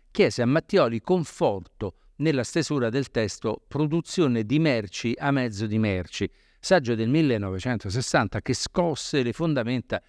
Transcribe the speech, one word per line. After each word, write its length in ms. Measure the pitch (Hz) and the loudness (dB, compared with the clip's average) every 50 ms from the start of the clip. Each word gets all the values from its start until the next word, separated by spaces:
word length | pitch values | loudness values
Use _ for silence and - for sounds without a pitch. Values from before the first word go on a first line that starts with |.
| _ _ | _ _
chiese 320 | - - 190 123 - - 120 | 0 2 2 2 2 2 2
a 20 | |
Mattioli 560 | 120 143 160 - - - 190 143 117 117 110 | 2 2 0 0 2 2 4 4 4 2 -2
conforto 920 | - - 185 180 147 - - - 175 127 101 95 87 - _ - 110 92 - _ _ _ _ | 0 0 0 0 0 -2 -4 0 0 0 0 -2 -6 -12 _ -8 -8 -8 -8 _ _ _ _
nella 260 | - 143 160 143 127 117 | -2 0 0 2 0 0
stesura 460 | - - 170 143 - 147 139 120 113 | -2 -2 -2 -2 0 0 0 0 0
del 200 | 110 139 131 - | 0 -2 -2 -2
testo 540 | - 120 110 95 - - - 110 107 - - | -2 -2 -2 -2 -2 -4 -4 -4 -4 -6 -8
Produzione 760 | - - 139 156 151 156 170 - - - 190 165 131 120 113 110 | -6 -4 -2 0 0 0 -2 -4 -2 0 0 2 2 2 0 0
di 160 | 104 135 151 | 0 2 2
merci 560 | 160 156 127 113 104 95 - - - 117 120 | 2 2 2 0 -2 -6 -8 -4 -4 -4 -2
a 140 | - 143 143 | -2 0 0
mezzo 340 | 139 135 127 117 104 101 113 | 0 0 0 -2 -4 -4 -4
di 140 | 107 104 110 | -2 0 0
merci, 500 | 110 104 95 92 87 - - - 101 - - _ _ _ _ _ | 2 2 0 -2 -4 -6 -6 -4 -4 -6 -6 _ _ _ _ _
saggio 340 | - - 190 175 131 113 117 | 0 2 4 4 4 2 0
del 160 | 110 113 117 | 0 2 2
millenovecentosessanta 1300 | 135 160 160 139 117 104 101 95 95 95 - 131 123 107 - 98 92 127 - - - 151 117 95 - 104 | 2 4 4 2 2 0 -2 -2 -4 -4 -4 -4 -4 -4 -4 -4 -4 -4 -2 0 2 2 2 0 -2 -4
che 120 | - - 120 | -2 -2 -2
scosse 680 | - - - - 180 175 170 143 - - - - 143 123 | -2 -4 -4 0 0 0 0 0 -4 -4 -2 0 0 0
le 100 | 120 107 | 0 -2
fondamenta 640 | - 165 165 151 131 110 117 127 123 - - - 90 - | -2 -2 0 0 0 0 -2 -2 -4 -4 -4 -6 -6 -6